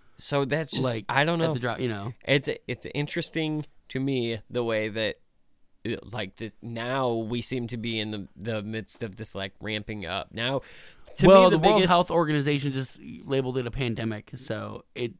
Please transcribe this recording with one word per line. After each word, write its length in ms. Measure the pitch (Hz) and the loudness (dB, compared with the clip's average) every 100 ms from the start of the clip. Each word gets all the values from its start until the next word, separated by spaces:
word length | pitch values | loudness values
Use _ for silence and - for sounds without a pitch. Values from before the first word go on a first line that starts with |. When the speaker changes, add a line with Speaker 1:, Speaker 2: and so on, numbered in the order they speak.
| - - | -20 -4
Speaker 1:
So 280 | - 143 139 | 0 2 0
that's 240 | 147 156 | -2 -2
just, 140 | - | -2
Speaker 2:
Like, 220 | 127 113 - | -2 -2 0
Speaker 1:
I 140 | 127 | 2
don't 180 | 151 170 | 2 2
Speaker 2:
at 60 | 160 | 0
Speaker 1:
know. 60 | 139 | 0
Speaker 2:
the 40 | |
drop, 200 | 120 113 | -2 -2
you 80 | 123 | -2
know. 260 | 104 104 120 | -4 -6 -8
Speaker 1:
It's, 240 | - 139 143 - - | 0 0 2 -6 -6
it's 180 | 127 - | -8 -6
interesting 720 | - 147 - 160 165 156 151 147 - - | -6 -4 -4 -4 -4 -2 -4 -6 -14 -10
to 120 | 135 | -4
me 400 | 135 131 117 110 - | -2 0 -2 -4 -6
the 160 | 120 | -4
way 260 | 117 110 107 | 0 0 -2
that, 260 | 107 107 - _ _ _ _ _ _ | -2 -4 -6 _ _ _ _ _ _
uh, 120 | 113 117 - | -8 -6 -8
like, 240 | 113 98 - | -8 -8 -10
this, 180 | 113 - | -12 -12
now 500 | 113 117 123 135 127 | -12 -8 -4 -2 0
we 280 | 117 110 120 | 0 -2 -4
seem 240 | - 127 117 | -2 -4 -4
to 80 | 117 | -6
be 220 | 113 113 | -4 -4
in 120 | 107 | -4
the, 160 | 107 95 - | -6 -10 -10
the 260 | 107 110 | -6 -6
midst 400 | 101 110 104 - | -4 -8 -8 -8
of 140 | 113 101 | -8 -8
this, 180 | 110 | -10
like, 200 | 98 98 - | -8 -10 -8
ramping 440 | 104 107 104 107 85 | -6 -6 -6 -8 -6
up. 220 | 92 - | -6 -8
Now, 300 | 104 120 135 - - - - - - | -6 -4 -4 -6 -14 -20 -20 -14 4
to 100 | 185 | 10
Speaker 2:
Well, 200 | 190 185 | 12 10
Speaker 1:
me, 40 | |
the 80 | 165 | 8
Speaker 2:
the 0 | |
World 140 | 175 214 | 6 6
Speaker 1:
biggest 120 | 185 | 6
Speaker 2:
Health 220 | 175 180 | 6 4
Organization 600 | 170 156 151 143 147 139 | 2 2 2 2 0 -2
just 280 | 131 131 - - - - | -4 -6 -10 -16 -14 -2
labeled 320 | 135 127 127 | -2 0 -2
it 80 | 120 | -4
a 60 | |
pandemic, 580 | 123 123 113 113 107 - 123 | -4 -2 -2 -4 -6 -10 -14
so 480 | - 110 104 104 - | -8 -8 -8 -12 -14
it, 200 | - 120 104 | -8 -8 -8